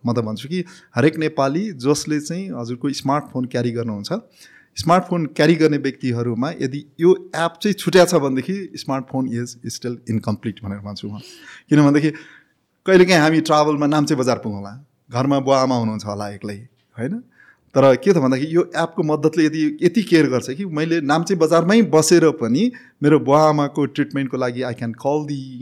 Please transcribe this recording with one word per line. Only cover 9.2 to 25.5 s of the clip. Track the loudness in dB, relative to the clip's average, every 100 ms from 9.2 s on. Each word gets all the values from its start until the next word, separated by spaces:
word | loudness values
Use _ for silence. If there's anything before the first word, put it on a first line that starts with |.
| -4
is | -6 -8
still | -12 -12 -10 -10 -10 -6
incomplete | -4 -4 -6 -6 -10
भनेर | -10 -12
भन्छु | -12 -12 -12
म। | -14 -18 -20 -20 -16 0
किनभनेदेखि | 4 6 4 2 -4 -14 -20 _ _ _ _ 4
कहिलेकाहीँ | 6 6 4
हामी | 4 2
ट्राभलमा | 2 2 2 2 0
नाम्चे | 2 0 0
बजार | 0 -2
पुगौँला, | -4 -10 -12 -16 -20 _ _
घरमा | -4 0 0
बुवा | 2 2
आमा | 2 0
हुनुहुन्छ | -2 -4 -8
होला | -8 -8
एक्लै, | -10 -12 -12 -16 _ _ -10
होइन? | -8 -8 -14 _ _ _ _ 2
तर | 4 4
के | 2
त | 2
भन्दाखेरि | 2 0 -2 -2
यो |
एपको | -2 -2 -4 -2
मद्दतले | -2 0 0 2 0
यदि | 0 -4 0
यति | 0 0
केयर | 2 4 4
गर्छ | 0 -4
कि | -8 -8
मैले | -4 -2 -2
नाम्चे | 0 0 0 0
बजारमै | 2 2 4 2
बसेर | 4 4 6 6 6
पनि | 2 0 0 0 -4 -16 -2
मेरो | 4 4
बुवा | 6 4 6
आमाको | 4 0 -2 -2
ट्रिटमेन्टको | -2 -4 -4 -6 -4
लागि | -4 -4
I | -6
can | -6 -8
call | -6 -4 -4 -4
the, | -8 -10